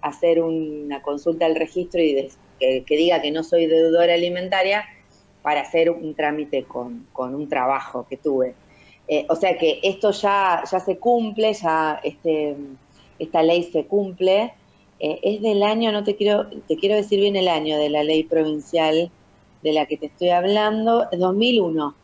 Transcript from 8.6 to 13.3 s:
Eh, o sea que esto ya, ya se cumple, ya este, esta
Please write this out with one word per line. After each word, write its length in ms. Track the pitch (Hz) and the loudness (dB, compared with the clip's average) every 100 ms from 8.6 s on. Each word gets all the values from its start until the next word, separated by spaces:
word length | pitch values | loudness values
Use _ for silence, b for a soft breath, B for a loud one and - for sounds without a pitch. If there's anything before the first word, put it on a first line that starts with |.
| _ b b b - | _ b b b -4
Eh, 180 | 151 - | -4 0
o 80 | 160 | 0
sea 200 | 185 175 | 0 2
que 220 | 160 147 | 0 0
esto 260 | 196 190 214 | -2 0 -2
ya, 540 | 202 202 202 196 170 - | 0 0 2 2 0 -2
ya 120 | 185 | -4
se 180 | 185 185 | -4 -4
cumple, 540 | 233 240 220 208 214 | 0 0 0 -2 -2
ya 480 | 196 175 160 156 151 | 0 0 0 0 -2
este, 540 | 147 143 170 156 151 143 143 135 _ b b _ | -6 -6 -2 -2 -2 -6 -12 -16 _ b b _
esta 220 | 160 | -4